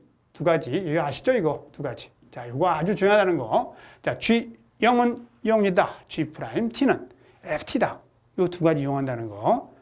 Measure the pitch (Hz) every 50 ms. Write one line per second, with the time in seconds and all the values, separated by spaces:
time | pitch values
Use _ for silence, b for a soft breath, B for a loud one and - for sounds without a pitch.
0 | _ _ _ _ _ _ _ - 151 170 165 - - 127 123 180 196 165 147 165
1 | 156 143 131 - - - 262 247 175 156 143 - - - _ - 147 131 - -
2 | - - _ _ _ - - - 123 123 120 131 165 185 165 156 151 180 214 -
3 | 190 196 208 214 196 185 175 151 123 110 123 208 262 - B B B B B B
4 | _ - 123 - - - 226 233 233 233 - - _ _ _ _ - 220 247 240
5 | 247 240 233 - - - _ _ _ 208 220 220 208 202 180 180 175 135 - -
6 | - _ - - 156 131 - - - 117 117 170 226 233 226 - 277 247 180 -
7 | - - b b b b b b - 180 160 147 - - - 262 202 151 - -
8 | - _ _ _ _ _ _ - 185 175 175 - 156 165 160 147 139 139 139 139
9 | 135 131 123 117 117 110 101 101 107 143 214 262 - - - _